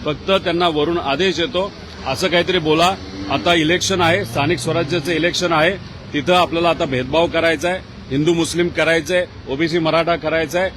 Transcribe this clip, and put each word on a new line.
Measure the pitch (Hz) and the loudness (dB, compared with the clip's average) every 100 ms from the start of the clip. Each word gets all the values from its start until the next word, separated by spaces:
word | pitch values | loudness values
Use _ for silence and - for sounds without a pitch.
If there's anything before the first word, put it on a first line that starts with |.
| 143 | -6
फक्त | 143 - | -6 0
त्यांना | 190 180 170 175 | 0 2 0 2
वरून | 151 151 170 | 2 0 0
आदेश | 139 139 190 160 | -2 0 0 0
येतो, | 165 175 196 - - - 131 | -2 -2 -4 -8 -16 -10 -6
"असं | 135 185 | -2 0
काहीतरी | 170 170 180 | 2 2 0
बोला." | 156 156 175 190 - - - | 2 4 4 2 -8 -10 -4
आता | 139 175 | -2 2
इलेक्शन | 170 156 180 - 190 | 2 2 0 0 2
आहे, | 170 180 170 | 2 2 0
स्थानिक | 127 143 175 | -2 0 0
स्वराज्याचं | 160 160 165 175 160 | 0 -2 0 -2 -2
इलेक्शन | 160 170 - 180 | 0 0 0 0
आहे, | 165 165 190 - - - | 4 2 0 -10 -16 -6
तिथं | 147 135 | -4 2
आपल्याला | 180 160 165 170 | 2 4 2 0
आता | 160 165 | 0 0
भेदभाव | 131 131 151 170 | -2 0 0 2
करायचा | 165 165 160 170 | 2 2 0 -2
आहे, | 185 - - - | -4 -8 -18 -6
हिंदू | 131 156 | 0 2
मुस्लिम | 165 160 165 175 | 2 0 0 0
करायचं | 160 156 165 151 180 | 2 2 2 2 -2
आहे, | 175 - - | -2 -8 -8
ओबीसी | 135 160 170 | -2 0 0
मराठा | 160 160 165 170 | 2 2 2 0
करायचा | 156 160 160 175 | 0 -2 0 0
आहे | 185 | -2